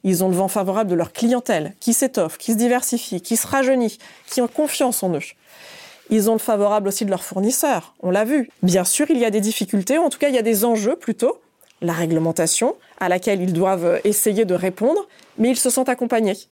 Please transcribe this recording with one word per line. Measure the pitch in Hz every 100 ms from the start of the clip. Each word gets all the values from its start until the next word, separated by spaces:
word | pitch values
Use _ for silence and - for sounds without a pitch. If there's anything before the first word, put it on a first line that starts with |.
Ils | 190 175
ont | 190
le | 180
vent | 190
favorable | 208 190 196 208
de | 175
leur | 170
clientèle, | - 233 247 247 180 156 -
qui | -
s'étoffe, | - 262 240 160 -
qui | -
se | 220
diversifie, | 240 247 - 240 - 180
qui | - 226
se | -
rajeunit, | 269 254 262 226 - - - -
qui | -
ont | 240
confiance | - 302 - 269 -
en | 185
eux. | 156 - - _ - - - - - -
Ils | 220 202
ont |
le | 226
favorable | - 214 202 214 196
aussi | 196 208
de |
leurs | 180
fournisseurs, | - 190 208 262 302 208 - _
on | 180
l'a | 190 220
vu. | 294 226 _
Bien | 185 180
sûr, | 180 - -
il | 269
y | 233
a |
des | 208
difficultés, | 208 - 196 202 185 302
ou |
en | 330
tout | -
cas, | 285
il | 254
y |
a |
des | 220 208 240
enjeux | 220 208 330
plutôt, | - - 240 - _ _ _ _
la | 170
réglementation, | 165 165 165 165 160 160 - 247 - _ -
à | 185
laquelle | 180 185 196
ils | 185
doivent | 170 190 190 170 170
essayer | 196 208 220 202
de | 208
répondre, | 180 185 185 233 370 392 - - -
mais | 233
ils | 247
se | 254
sentent | 254 262
accompagnés | 247 240 233 214 175 -